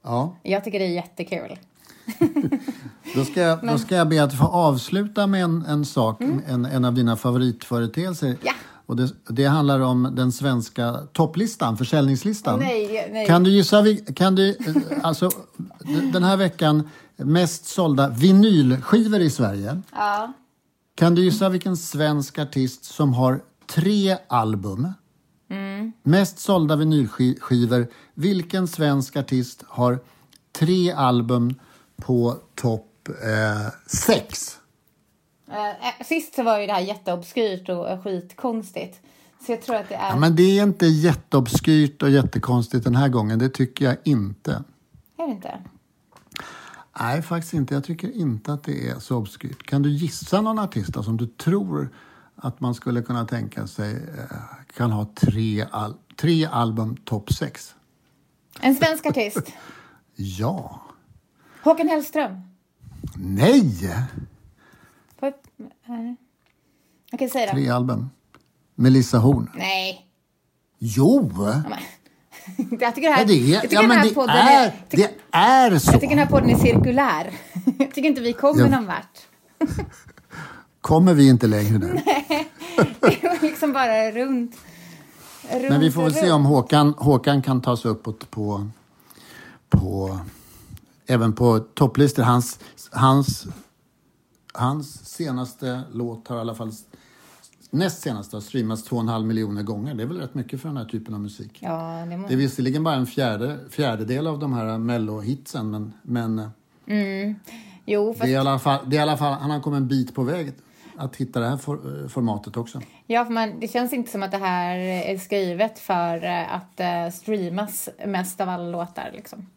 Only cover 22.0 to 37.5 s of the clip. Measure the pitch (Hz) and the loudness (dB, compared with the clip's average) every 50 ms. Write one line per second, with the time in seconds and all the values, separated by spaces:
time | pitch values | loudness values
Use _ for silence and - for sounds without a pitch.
22 | 151 151 147 147 135 - _ - 147 135 - 139 131 127 - - - - - - | 0 0 0 0 -2 -4 _ -8 -8 -4 -2 -2 -2 -2 -4 -10 -20 -16 -2 0
23 | 156 139 123 120 131 127 131 143 - _ _ _ _ - - 165 160 196 214 208 | 0 2 2 2 2 0 0 -2 -6 _ _ _ _ -4 -2 0 2 2 2 2
24 | 196 190 185 180 - _ - 120 110 107 107 101 92 101 95 110 139 180 196 _ | 2 2 0 -2 -4 _ -2 0 0 0 -2 -4 -4 -8 -4 -4 -4 -4 -6 _
25 | _ _ _ _ _ _ _ _ _ _ 190 196 196 196 196 202 220 226 226 _ | _ _ _ _ _ _ _ _ _ _ -10 -10 -8 -10 -8 -8 -10 -10 -12 _
26 | _ 131 160 190 196 185 - - - - 196 175 156 147 156 147 156 156 156 147 | _ 2 4 4 4 0 -4 -8 -2 0 2 2 2 2 2 2 2 2 2 2
27 | 127 107 - - 127 127 131 - - - 131 120 120 113 123 123 120 120 - - | 2 0 0 0 0 0 0 -2 -2 0 2 2 2 2 2 0 0 -2 -8 -20
28 | - _ _ - 147 202 196 180 165 - - 190 185 165 - - 156 147 139 139 | -20 _ _ -2 -2 0 0 0 -2 -4 -2 -2 -2 -2 -2 0 0 2 2 0
29 | 131 - - 147 131 - 131 127 123 - - _ - _ - - 123 123 123 127 | -2 -2 -6 -6 -4 -2 -2 -2 -2 -4 -10 _ -20 _ -2 0 0 2 0 -2
30 | - _ _ _ _ _ _ _ _ _ _ - 160 165 185 185 175 175 170 147 | -6 _ _ _ _ _ _ _ _ _ _ -2 0 2 2 2 2 0 0 0
31 | 135 127 123 120 117 117 123 123 117 123 131 - _ _ _ _ _ _ _ - | 2 2 2 2 2 2 0 0 0 0 -2 -6 _ _ _ _ _ _ _ -12
32 | - - 127 120 120 120 120 - - _ _ - - 120 113 107 - _ _ _ | -4 -2 0 0 0 0 -2 -6 -14 _ _ -4 -2 -2 -2 -2 -8 _ _ _
33 | _ - - - - 110 110 107 110 107 104 107 107 113 - - _ - - - | _ -16 -14 -8 -6 -4 -2 -2 -2 -2 -2 -4 -6 -8 -10 -14 _ -10 -8 -2
34 | - - 220 143 - - - - - - - - _ _ _ _ _ _ _ _ | 2 2 2 2 -2 -8 -12 -12 -12 -12 -14 -18 _ _ _ _ _ _ _ _
35 | _ _ _ _ _ _ _ _ _ - 190 208 208 208 - - 240 240 - - | _ _ _ _ _ _ _ _ _ -12 -8 -6 -6 -6 -8 -6 -8 -10 -8 -10
36 | 240 - 320 330 320 - - - 240 226 220 208 208 190 208 185 180 190 208 190 | -6 -4 -4 -4 -4 -6 -6 -2 0 2 2 0 0 -2 -2 -2 -2 -4 -8 -6
37 | _ 190 175 175 175 - - 254 226 208 | _ -6 -6 -6 -8 -8 -4 -2 -2 -2